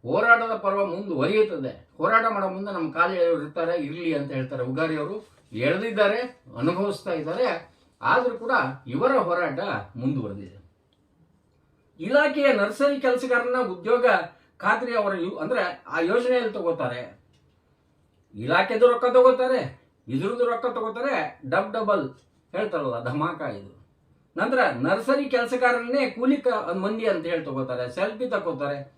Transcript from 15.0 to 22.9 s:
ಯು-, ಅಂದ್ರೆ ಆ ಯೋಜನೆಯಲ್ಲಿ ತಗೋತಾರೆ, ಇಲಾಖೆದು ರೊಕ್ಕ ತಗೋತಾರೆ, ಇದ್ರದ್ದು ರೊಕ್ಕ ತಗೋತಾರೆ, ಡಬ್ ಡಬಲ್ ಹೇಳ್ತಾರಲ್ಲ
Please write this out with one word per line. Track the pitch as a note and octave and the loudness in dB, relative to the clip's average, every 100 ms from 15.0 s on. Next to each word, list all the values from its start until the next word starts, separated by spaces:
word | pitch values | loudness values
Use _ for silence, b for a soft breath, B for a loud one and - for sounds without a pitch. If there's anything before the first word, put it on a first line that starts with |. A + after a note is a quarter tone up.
| G3+ F#3+ | -2 -2
ಯು-, | F3 - | -6 -6
ಅಂದ್ರೆ | - B3 F3+ - - | -4 -2 -2 -6 -8
ಆ | D#3+ | -2
ಯೋಜನೆಯಲ್ಲಿ | E3 A#3 B3 B3 A3+ | 0 2 2 0 0
ತಗೋತಾರೆ, | G3 E3+ E3 B2+ A#2+ - - _ _ _ _ _ _ _ _ _ _ _ G#2 | -2 -4 -2 -4 -6 -12 -18 _ _ _ _ _ _ _ _ _ _ _ -10
ಇಲಾಖೆದು | A#2+ E3+ F#3+ E3 B3 | 0 2 2 6 6
ರೊಕ್ಕ | A#3+ B3 | 6 4
ತಗೋತಾರೆ, | B3+ B3+ B3+ B3 B3+ C3 - _ _ - | 8 8 6 2 0 -2 -12 _ _ -6
ಇದ್ರದ್ದು | C3+ F#3+ A#3+ A#3+ | -4 -2 0 0
ರೊಕ್ಕ | A#3 B3+ | 0 -4
ತಗೋತಾರೆ, | A#3 A3 A3 C4+ A3 D3+ - C3 | -4 -6 -4 -2 -2 -4 -8 -2
ಡಬ್ | E3 G#3 | -2 0
ಡಬಲ್ | A3 G#3 F#3+ C3+ - _ _ _ F3+ | -4 0 0 -2 -10 _ _ _ -6
ಹೇಳ್ತಾರಲ್ಲ | G#3+ E3 C3+ | -4 -2 -4